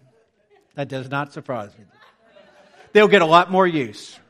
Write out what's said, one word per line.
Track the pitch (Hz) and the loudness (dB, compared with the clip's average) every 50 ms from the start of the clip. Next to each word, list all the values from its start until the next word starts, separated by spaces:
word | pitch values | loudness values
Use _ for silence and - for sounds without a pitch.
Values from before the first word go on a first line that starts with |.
| _ _ _ _ _ _ _ _ _ _ _ _ _ _ - | _ _ _ _ _ _ _ _ _ _ _ _ _ _ -12
That | 147 139 - | -12 -12 -10
does | 135 131 127 127 | -10 -12 -10 -8
not | 143 143 147 143 | -8 -8 -8 -10
surprise | - 156 - - 127 113 104 101 _ 110 | -12 -16 -12 -12 -12 -12 -12 -14 _ _
me. | 101 _ _ _ _ _ _ _ _ _ _ - - _ _ _ _ _ _ - - _ | -20 _ _ _ _ _ _ _ _ _ _ -20 -20 _ _ _ _ _ _ -20 -6 _
They'll | - 208 214 190 | 2 2 4 4
get | 202 196 | 4 4
a | 170 | 4
lot | 156 165 170 180 175 | 6 4 4 4 4
more | 190 185 190 | 0 0 0
use. | 175 165 151 127 107 101 - - - - - _ | 0 0 -4 -6 -6 -10 -18 -20 -20 -20 -20 _